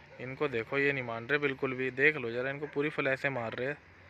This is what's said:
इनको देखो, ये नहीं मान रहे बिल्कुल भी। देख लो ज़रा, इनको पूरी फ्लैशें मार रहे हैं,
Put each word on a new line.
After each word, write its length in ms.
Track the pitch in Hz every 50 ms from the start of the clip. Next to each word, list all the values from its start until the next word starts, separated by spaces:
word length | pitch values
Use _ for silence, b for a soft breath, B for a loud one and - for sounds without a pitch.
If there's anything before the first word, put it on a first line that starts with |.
| B B - -
इनको 260 | 123 131 131 131 151
देखो, 300 | 143 127 113 110 - 135
ये 160 | 139 139 143 139
नहीं 100 | 135 123
मान 240 | 120 113 113 117
रहे 120 | 120 143 147
बिल्कुल 340 | 147 139 135 135 - 131 131
भी। 180 | 127 131 131
देख 240 | 127 131 139 156 151
लो 160 | 147 123 117
ज़रा, 180 | 117 123 127 135
इनको 180 | 139 143 151
पूरी 220 | 143 - 143 143 156
फ्लैशें 400 | 151 - 143 139 135 131 - 139
मार 240 | 135 123 117 113 110
रहे 140 | 117 123
हैं, 100 | 135 143 - - - - B B B